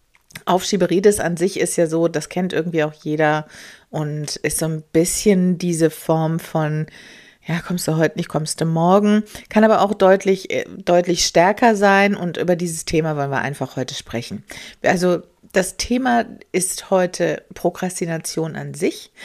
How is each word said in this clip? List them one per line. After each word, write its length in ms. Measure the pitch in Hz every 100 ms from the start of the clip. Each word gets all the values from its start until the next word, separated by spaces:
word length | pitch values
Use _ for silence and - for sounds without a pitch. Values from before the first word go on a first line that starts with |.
| _ _ _ - -
Aufschieberitis 720 | 185 - 196 180 180 208 208
an 160 | 165 165
sich 240 | 185 -
ist 160 | 165 -
ja 120 | 160
so, 200 | 165 165
das 220 | 165 -
kennt 240 | 180 185
irgendwie 320 | - 165 160 151
auch 80 |
jeder 520 | 156 156 151 151 151 151 - - - _
und 480 | 156 151 151 147 -
ist 220 | 147 -
so 80 | 160
ein 160 | 156 -
bisschen 640 | 160 170 - 214 185 180 180
diese 320 | 175 160 160
Form 500 | - - 160 160 165
von, 460 | - 160 151 151 156 - - - - _ -
ja, 140 | 170
kommst 300 | - 180 -
du 80 | 156
heute 200 | 151 -
nicht, 120 | 170
kommst 320 | 151 156 -
du 40 | 160
morgen, 580 | 165 170 202 208 214 208 - -
kann 160 | 214 220
aber 160 | 226
auch 120 | 202
deutlich, 560 | 208 185 190 190 190 -
äh, 140 | - - -
deutlich 480 | 190 175 180 175 -
stärker 500 | 165 180 214 240 208
sein 400 | 202 196 202 202
und 220 | 175 151
über 180 | 170 170
dieses 300 | 175 160 -
Thema 320 | 160 160 147
wollen 140 | 139
wir 100 | 135
einfach 340 | 135 143 131 135
heute 200 | 127 -
sprechen. 500 | - 117 - 98 - - - -
Also 420 | - 180 180 175 - _ _
das 240 | 196 180 -
Thema 500 | - 247 262 240 233 - -
ist 400 | 190 - - -
heute 520 | 190 180 180 165 - _
Prokrastination 1000 | - 175 - 185 - 165 160 - - 160 147
an 180 | 143
sich. 380 | 143 220 - - -